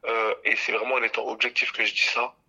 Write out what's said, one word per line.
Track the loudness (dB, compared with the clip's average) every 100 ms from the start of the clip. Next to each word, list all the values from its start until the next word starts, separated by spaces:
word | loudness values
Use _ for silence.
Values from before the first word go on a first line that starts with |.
| 0
Euh, | 0 2 0
et | 0 0
c'est | 0
vraiment | -2 0 0
en |
étant | 0 -2 -4
objectif | -2 0 0 -2
que | 0
je | 0
dis | 2
ça. | 0 2 -2 -6